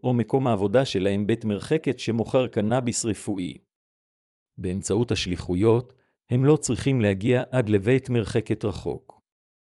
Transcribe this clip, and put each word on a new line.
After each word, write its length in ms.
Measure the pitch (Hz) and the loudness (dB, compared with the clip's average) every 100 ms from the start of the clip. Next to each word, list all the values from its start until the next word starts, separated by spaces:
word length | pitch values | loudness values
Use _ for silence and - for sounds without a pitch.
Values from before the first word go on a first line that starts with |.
או 100 | 127 | 0
מקום 320 | 120 113 139 131 | 0 2 0 2
העבודה 380 | 107 101 117 | 2 2 2
שלהם 420 | 135 98 95 101 104 | 2 0 0 0 0
בית 180 | 113 | -2
מרחקת 540 | 110 101 - 156 156 120 | -2 -4 -2 -2 -2 -4
שמוכר 480 | - 117 107 135 127 | -2 -2 0 0 0
קנאביס 580 | - 104 123 120 - | 0 0 0 -2 -2
רפואי. 540 | 117 98 - 98 87 - _ _ _ _ _ _ _ _ _ - | -2 -4 -4 -6 -6 -10 _ _ _ _ _ _ _ _ _ -8
באמצעות 520 | 95 95 - 101 120 | -6 -4 0 0 0
השליחויות, 800 | 95 - 87 - 90 113 113 123 _ _ _ - | -2 -2 -6 -2 2 4 2 0 _ _ _ -4
הם 140 | 123 | 2
לא 120 | 135 151 | 4 4
צריכים 440 | - 117 139 135 | 2 -2 0 2
להגיע 420 | 104 98 110 123 - | 2 2 2 0 0
עד 180 | 127 104 | -2 2
לבית 420 | 104 95 131 123 | 2 4 0 2
מרחקת 540 | 120 98 120 - 104 | -2 -2 -2 -2 -4
רחוק. 560 | 107 90 85 64 - _ _ _ _ _ _ | -4 -6 -6 -8 -12 _ _ _ _ _ _